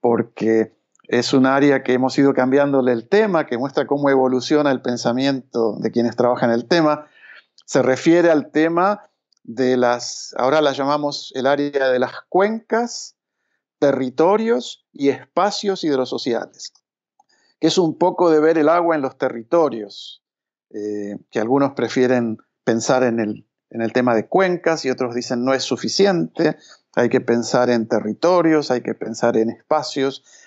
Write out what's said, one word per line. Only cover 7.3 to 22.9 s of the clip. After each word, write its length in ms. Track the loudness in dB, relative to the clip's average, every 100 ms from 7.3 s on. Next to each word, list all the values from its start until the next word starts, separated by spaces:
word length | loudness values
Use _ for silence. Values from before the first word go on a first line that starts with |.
| -20 -20 _
Se 180 | -4 0
refiere 480 | 2 0 2 4 4
al 200 | 2 0
tema 580 | 0 0 2 0 -2 _ _ _ _
de 340 | -12 -2 0 2
las, 580 | 2 0 -4 -12 -12 -2
ahora 240 | 0 2
las 160 | 0 0
llamamos 560 | -2 -2 -4 -8 -10
el 120 | -4 -2
área 420 | 0 -2 -2 0
de 100 | 0
las 140 | -2 -6 -4
cuencas, 880 | 0 0 -2 -4 -4 -4 -8 -16 _ _ _ _ _ _ -2
territorios 1080 | 0 0 -2 0 2 2 0 -2 -4 -16 _
y 160 | -4 -2
espacios 760 | -2 -4 -2 -2 -2 -4 -4
hidrosociales, 880 | -2 -2 -2 -4 -4 -4 -6 -14 -20 _ _ _ _ _ _ _ _ _
que 100 | 0
es 100 | 2
un 180 | 0 2
poco 340 | 0 2 2
de 100 | 4
ver 180 | 4 4
el 100 | 4
agua 260 | 2 2
en 80 | 0
los 140 | -4 -4
territorios, 1080 | -6 -6 -2 0 0 -2 -12 -16 -20 -20 _ _ _ _ _
eh, 460 | -10 -8 -6 -8 -12 _
que 100 | -4
algunos 320 | 0 0 0
prefieren 640 | -2 -4 0 2 0 -2 -6 _ _
pensar 380 | -2 -2 0